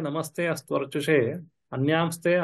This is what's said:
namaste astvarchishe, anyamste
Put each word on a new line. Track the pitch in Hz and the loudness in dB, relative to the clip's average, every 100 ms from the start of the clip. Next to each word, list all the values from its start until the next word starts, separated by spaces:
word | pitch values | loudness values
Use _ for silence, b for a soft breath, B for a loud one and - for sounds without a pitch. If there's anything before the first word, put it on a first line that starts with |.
| 156 | -2
namaste | 151 156 - 170 | -4 -6 -4 -2
astvarchishe, | 160 - 143 139 151 143 151 117 165 170 _ _ | -4 -2 -4 -2 -2 2 4 2 -2 -10 _ _
anyamste | 127 139 160 165 170 175 175 | -2 0 2 0 0 0 2